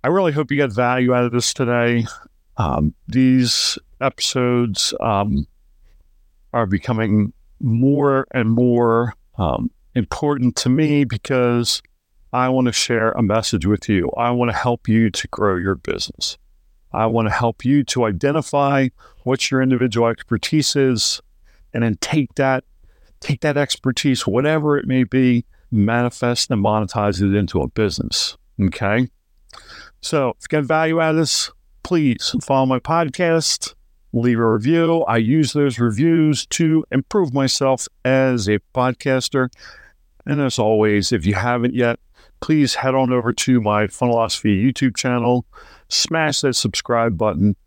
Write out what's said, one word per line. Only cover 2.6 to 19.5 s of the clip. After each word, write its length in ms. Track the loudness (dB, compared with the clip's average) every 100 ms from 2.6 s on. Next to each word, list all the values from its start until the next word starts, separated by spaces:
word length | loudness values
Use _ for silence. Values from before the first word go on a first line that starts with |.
| -2 0 -2 -4 -4
these 680 | 2 4 4 2 0 -4 -6 _ -6
episodes, 960 | -6 -4 -4 -2 0 2 0 -2 -4 -2
um, 460 | -2 0 0 -2 -4 _ _ _ _ _ _ _ _ _ _
are 140 | -4 -2
becoming 680 | -2 -2 -2 2 2 0 -4 _ -8
more 680 | -2 2 2 2 2 0 -2
and 200 | -2 0
more, 640 | 2 4 4 2 2 0 -6 _ -4
um, 320 | -2 -2 -4 _ _ -4
important 600 | -4 -2 -2 0 0 0
to 120 | 0
me 360 | 2 2 2
because 760 | 0 -2 -4 0 2 0 -2 -4 _ _ _ _ -8
I 160 | -2 0
want 180 | 2 0
to 60 |
share 400 | 0 -2 0 0
a 100 | 0
message 420 | 0 0 0 -2 0
with 220 | 0 0
you. 220 | 0 0 -2
I 140 | -2
want 180 | 0 -2
to 60 | -2
help 320 | -2 -4 0
you 220 | 2 2
to 180 | -2 -10
grow 280 | -2 -2 0
your 200 | -2 -4
business. 600 | -4 -6 -8 -8 -10 -10 _ _ _ _ _
I 140 | -4 0
want 220 | 0 0
to 60 |
help 300 | 0 -2 -2
you 180 | 0 0
to 200 | 0 -2
identify 840 | -2 0 -2 -2 -2 -2 0 0 0 _ -20 -10
what 280 | -4 -2 0